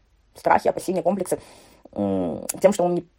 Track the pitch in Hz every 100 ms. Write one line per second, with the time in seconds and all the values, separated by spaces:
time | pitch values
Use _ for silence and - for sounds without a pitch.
0 | _ _ _ - 220 - - - - 185
1 | 165 196 185 147 - - - _ - -
2 | 101 95 90 50 50 - 190 214 175 175
3 | -